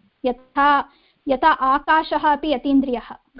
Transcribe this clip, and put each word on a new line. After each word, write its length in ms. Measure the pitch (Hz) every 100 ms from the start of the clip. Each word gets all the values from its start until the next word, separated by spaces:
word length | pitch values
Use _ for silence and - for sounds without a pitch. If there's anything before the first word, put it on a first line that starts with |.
| _ _
यथा, 640 | 254 240 _ 285 285 285 - _ _ _ 285
यथा 200 | 262 320
आकाशः 680 | - 262 285 302 320 320 302
अपि 360 | 311 285 311
अतीन्द्रियः 640 | 247 277 277 269 233 - - _